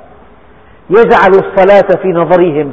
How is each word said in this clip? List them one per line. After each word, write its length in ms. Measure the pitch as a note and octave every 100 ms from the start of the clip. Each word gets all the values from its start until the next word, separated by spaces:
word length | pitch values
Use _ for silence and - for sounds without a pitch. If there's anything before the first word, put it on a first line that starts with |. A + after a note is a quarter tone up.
| - - - - _ - - - -
يجعل 400 | G3 A3+ A3+ F#3+
الصلاة 720 | F#3+ - G3 F#3 G3+ F#3+ F3
في 60 | F#3+
نظرهم 640 | E3+ D#3+ F3+ F3 D3 C#3+